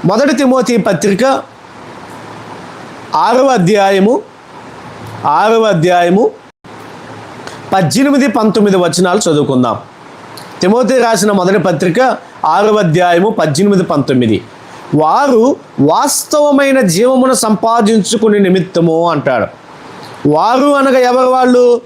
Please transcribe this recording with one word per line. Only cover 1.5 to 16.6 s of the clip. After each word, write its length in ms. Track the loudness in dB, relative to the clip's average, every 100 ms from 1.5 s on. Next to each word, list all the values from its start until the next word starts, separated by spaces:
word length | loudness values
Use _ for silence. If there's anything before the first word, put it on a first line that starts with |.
| -20 -20 -20 -20 -20 -20 -18 -18 -18 -18 -18 -18 -18 -20 -20 -6
ఆరవ 320 | -2 0 2 2
అధ్యాయము, 760 | 2 2 2 2 2 2 0 -4 -20 -20 -20 -20 -20 -20 -18 -16 -8 -2
ఆరవ 360 | 0 2 2
అధ్యాయము 680 | 2 0 2 2 2 2 0 -4 -20 _ -20 -20 -20 -20 -20 -20 -20 -18 -18 -18 -4
పద్దెనిమిది 560 | 0 0 2 2 2 2
పంతొమ్మిది 480 | 2 0 2 2 2
వచనాలు 420 | 0 0 0 0
చదువుకుందాం. 600 | 0 0 0 0 0 -2 -8 -20 -20 -20 -20 -20 -20 -4
తిమోతి 380 | 0 2 2 2
రాసిన 340 | 2 0 0
మొదటి 260 | 0 2 0
పత్రిక 580 | 0 -2 0 0 0 -2 -8 -6 -2
ఆరవ 320 | 2 2 2
అధ్యాయము 520 | 2 2 2 2 0
పద్దెనిమిది 520 | 0 -2 0 2 2
పంతొమ్మిది, 600 | 0 -2 0 0 0 -2 -4 -20 -20 -20 -4
"వారు 640 | -2 0 2 2 2 2 -2 -8 -2
వాస్తవమైన 1000 | 0 2 0 -4 -2 0 2 2